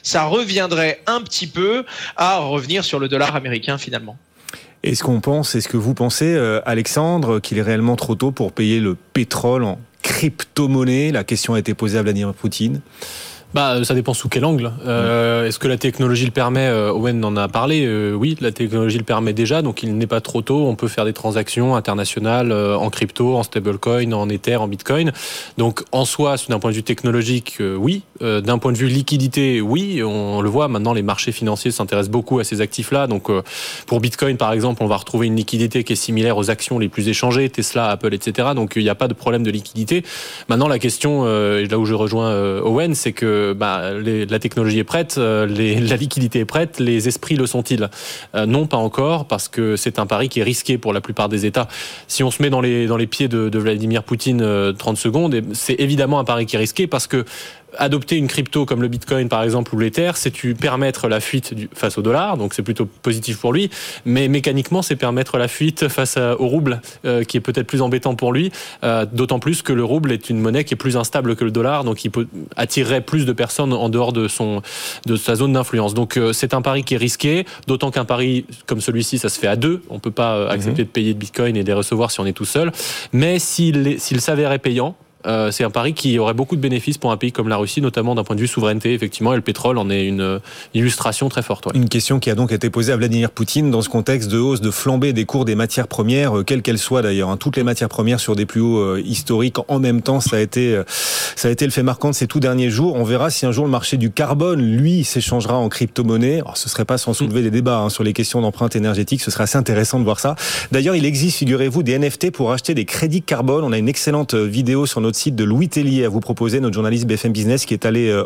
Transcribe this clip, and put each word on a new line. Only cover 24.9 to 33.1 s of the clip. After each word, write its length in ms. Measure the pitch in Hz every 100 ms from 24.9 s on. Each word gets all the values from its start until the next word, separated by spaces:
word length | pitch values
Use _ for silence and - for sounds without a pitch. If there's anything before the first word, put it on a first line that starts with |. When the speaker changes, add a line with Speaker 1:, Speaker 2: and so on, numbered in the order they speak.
| 139 165 127 - - - -
Speaker 3:
Donc 260 | 117 110 -
en 140 | 127 131
soi, 300 | - 147 135 -
d'un 100 | 110
point 100 | 117
de 60 | 107
vue 60 |
technologique, 760 | - 123 123 120 113 127 - -
euh, 160 | 101 95
oui. 280 | 117 196 - -
Euh, 180 | 117 107
d'un 160 | 101 120
point 160 | 131
de 60 | 117
vue 80 | 135
liquidité, 760 | 139 135 147 131 143 139 123
oui. 420 | 107 143 202 175
On 380 | 110 104 101 104
le 80 | 104
voit 200 | 120 147
maintenant, 260 | 110 110
les 80 | 117
marchés 300 | 101 98 -
financiers 400 | 110 113 104 123
s'intéressent 380 | 113 101 101 101
beaucoup 280 | 120 113 127
à 60 |
ces 180 | 104 104
actifs-là. 440 | 107 - 113 139
Donc, 220 | 139